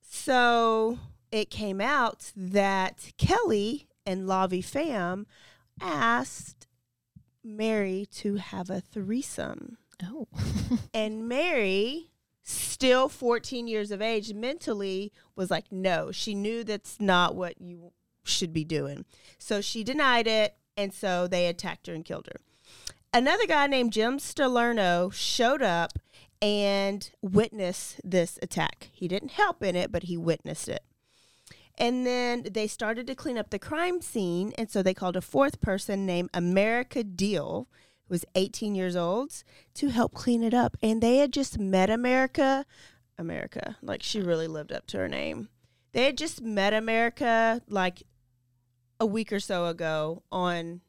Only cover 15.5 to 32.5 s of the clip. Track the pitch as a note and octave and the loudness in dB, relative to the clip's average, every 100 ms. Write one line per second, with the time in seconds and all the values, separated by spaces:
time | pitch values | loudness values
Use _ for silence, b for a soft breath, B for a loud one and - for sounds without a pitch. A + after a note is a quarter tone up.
15.5 | D#3+ - F#3+ F#3 E3 D#3 - - G3+ G3+ | -2 -2 -2 2 2 0 -6 -4 -4 -2
16.5 | A#3 G#3+ G#3 - - G3+ F3+ F3 F#3 F3 | -4 -4 -6 -8 -2 4 6 4 0 -8
17.5 | - F3+ F3 F3 _ _ _ - - F3+ | -10 -16 -18 -20 _ _ _ -2 0 0
18.5 | D#3+ D#3 D#3 C#3 C#3+ - b b b - | -2 -2 -2 -4 -8 -14 b b b -4
19.5 | G#3 G3+ A3+ G#3+ C#4+ C#4 A#3+ A3+ A3 G#3+ | -4 -2 -4 -4 2 6 6 4 4 2
20.5 | _ _ - G3+ - G3+ F3+ F3+ F3+ F3 | _ _ -6 -6 -2 -2 0 0 2 0
21.5 | F3 F#3 D#3+ - E3 E3 - - - _ | 0 -6 -8 -10 -12 -8 -10 -10 -16 _
22.5 | B B B B B _ A#3+ B3+ F#4 G#4+ | B B B B B _ 4 4 2 4
23.5 | D#4 C#4+ C4+ A#3+ G#3+ A3 C#4 - - C4+ | 4 4 4 2 2 0 0 -6 0 2
24.5 | B3 A#3 A#3 F#3 F3 F3+ - - - A#3 | 4 2 2 4 4 2 -2 -2 2 2
25.5 | C#4+ A#3 E3+ E3+ - b b b _ G#3+ | 4 2 2 -2 -6 b b b _ 0
26.5 | G#3 G3+ G3 G3 G3 - _ G3 G3 A3+ | 2 2 2 0 -4 -10 _ 2 4 4
27.5 | A3 F#3 F#3 - - - F3+ E3 - - | -2 -6 -4 -10 -12 0 2 2 -4 -6
28.5 | - D#3 - - - F3 F#3 G#3 - G4+ | -2 -2 -4 -20 -8 -4 -4 -6 2 2
29.5 | - G3+ F3+ - F#3 F3 E3+ E3 D#3+ - | 2 0 0 -2 -4 -4 -4 0 -2 -2
30.5 | D#3 - - _ _ b b b b b | -10 -8 -8 _ _ b b b b b
31.5 | b b - A#3+ B3+ B3+ B3 B3 A#3+ A3+ | b b -2 0 2 0 0 0 -2 -4